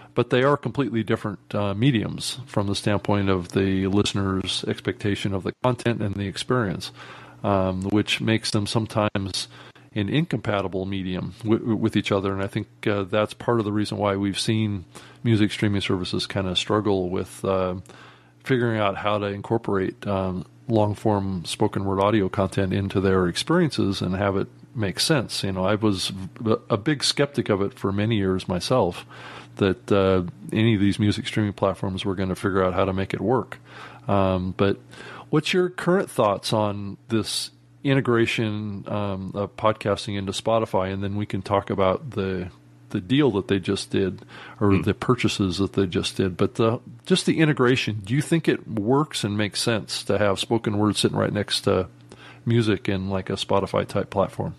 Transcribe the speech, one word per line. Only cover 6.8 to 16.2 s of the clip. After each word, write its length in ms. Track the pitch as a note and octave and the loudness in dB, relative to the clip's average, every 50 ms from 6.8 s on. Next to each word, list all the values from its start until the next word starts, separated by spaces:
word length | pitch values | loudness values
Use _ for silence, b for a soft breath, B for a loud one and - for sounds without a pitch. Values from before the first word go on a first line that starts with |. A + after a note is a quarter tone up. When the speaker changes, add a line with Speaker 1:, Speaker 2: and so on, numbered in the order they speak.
| - - B B B B B B B B B B - | -8 -12 B B B B B B B B B B 0
Speaker 1:
um, 400 | G#2 G2+ F#2+ F#2+ F#2 F#2 F#2 F#2 | 2 2 2 2 0 0 -2 -2
which 360 | G2+ G2+ G#2+ G#2 - - - | 0 2 2 2 0 -2 -2
makes 300 | B2 A2 A2 A2 - - | 0 2 2 0 0 0
them 160 | - A2 G#2 | 0 0 0
sometimes 800 | - - A#2+ A2 G#2+ - A2+ G#2 G#2 - G#2 G2 F#2+ F#2 - - B B B B B B B B B - | 0 0 -2 -2 0 0 0 0 0 0 -2 -4 -4 -4 -6 -8 B B B B B B B B B -4
an 140 | A2 G#2 G2 | -4 -2 0
incompatible 760 | G#2 C#3+ E3 - - A2+ - A#2 G#2 G2 F#2+ F#2+ G2 F#2+ F#2+ | 0 0 0 0 -2 -4 -2 0 0 0 -2 -2 -4 -4 -4
medium 480 | F#2+ G2 F#2+ F#2 F#2 F#2 F2+ F#2 F#2 F#2 - - | -4 -4 -4 -4 -4 -4 -4 -6 -6 -8 -6 0
w-, 160 | G#2+ A2+ A2 | 2 2 2
w-, 180 | - B2 A2 | 2 0 0
with 200 | - A2 A2 - | 2 0 2 2
each 140 | G#2+ G2 - G#2 | 0 2 2 2
other. 200 | G2 F#2+ G2 G2 | 2 2 0 -2
And 100 | G2 G2 | -2 -4
I 40 | |
think, 200 | G2+ - A2+ G2+ - - - - | -4 -4 -6 -6 -8 -12 -4 -2
uh, 160 | A2+ G#2 G2+ G2 | 0 0 0 -2
that's 300 | F2+ G2+ G#2+ G#2+ - - | 0 0 0 0 0 -2
part 240 | - - - A#2+ A#2 | -4 -2 0 0 2
of 60 | G#2+ | 0
the 80 | G#2 G2+ | 0 0
reason 260 | G#2+ G#2 - A2 G2+ | 0 -2 -2 -2 0
why 180 | G2+ G2+ G2 | 0 0 0
we've 220 | G2 G2+ G2+ F#2+ - | 0 -2 -2 -2 -2
seen 440 | - - A2 A2 A2 G#2 G2+ F#2+ F2 B B B B B B B - | 0 0 2 2 0 0 -2 -4 -8 B B B B B B B 2
music 280 | A#2+ A2+ G2+ G#2+ G2 - | 2 4 4 4 2 2
streaming 280 | - - G#2+ G2+ G2 - | 0 0 0 0 0 0
services 440 | - G2+ F#2 F2+ - - F#2+ | 0 0 -2 -2 -2 -2 -4